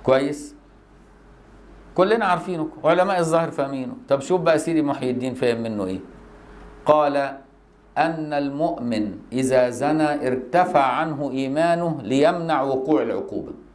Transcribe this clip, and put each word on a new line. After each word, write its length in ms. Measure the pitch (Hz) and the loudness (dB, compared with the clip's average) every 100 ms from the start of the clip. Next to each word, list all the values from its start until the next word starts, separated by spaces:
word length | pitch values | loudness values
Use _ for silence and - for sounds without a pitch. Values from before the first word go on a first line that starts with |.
كويس؟ 520 | - 131 143 147 - - - - _ - - - - - - - - - - - | 4 2 2 -6 -12 -20 -20 -20 _ -20 -20 -20 -20 -20 -20 -20 -20 -20 -8 0
كلنا 300 | 190 226 202 | 2 4 2
عارفينه، 440 | 175 190 175 156 - | 0 -2 -6 -6 -2
علماء 360 | 151 175 185 185 | 2 4 2 2
الظاهر 320 | 165 165 160 | 2 2 0
فاهمينه. 420 | - 139 139 127 117 - | -2 -4 -4 -8 -10 -2
طب 120 | 139 | -2
شوف 200 | - 180 | 2 0
بقى 180 | 165 156 | 4 2
سيدي 220 | 156 160 | 2 0
محي 280 | 143 - 127 | 0 -2 -2
الدين 240 | 127 127 | -2 -4
فاهم 280 | 123 123 117 | -2 0 0
منه 240 | 113 107 95 | -4 -4 -4
إيه؟ 140 | 95 - - - - - - - - - | -6 -10 -20 -20 -20 -20 -20 -20 -6 2
قال: 320 | 151 143 143 139 135 - _ _ _ _ - | 4 4 0 -4 -8 -20 _ _ _ _ -2
"أن 360 | 160 160 151 | 0 0 -4
المؤمن 840 | 143 143 139 170 - 120 110 107 92 - | -2 -2 -2 -4 -2 -2 -2 -2 -6 -8
إذا 380 | 123 131 131 123 | -4 2 4 2
زنى 580 | 110 143 156 151 147 127 | 0 0 2 0 0 -2
ارتفع 560 | 127 120 175 180 156 | -2 0 2 4 4
عنه 480 | 131 127 160 143 143 | 2 2 -2 -4 -4
إيمانه 680 | 131 135 143 170 170 170 151 | -4 -2 0 2 2 0 -4
ليمنع 580 | 107 135 151 175 165 147 | 0 4 4 2 -2 0
وقوع 400 | 139 135 131 151 | 0 -2 2 2
العقوبة". 500 | 117 98 - 104 - - - | 2 -4 -6 -8 -10 -14 -18